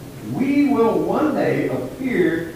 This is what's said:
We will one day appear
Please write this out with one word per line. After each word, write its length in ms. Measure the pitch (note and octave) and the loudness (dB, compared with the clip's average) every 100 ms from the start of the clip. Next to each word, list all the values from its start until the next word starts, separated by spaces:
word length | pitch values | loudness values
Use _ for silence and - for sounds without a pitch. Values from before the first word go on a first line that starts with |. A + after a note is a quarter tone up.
| - - - | -16 -14 -8
We 380 | - C#4 C#4 C#4 | -2 2 4 4
will 300 | A3+ A3+ - | 4 2 2
one 360 | - - D4+ - | 0 0 0 0
day 320 | - - - | 0 0 -2
appear 840 | - - - C4 F3 E3 E3 - | -4 -6 -6 -4 2 2 0 -4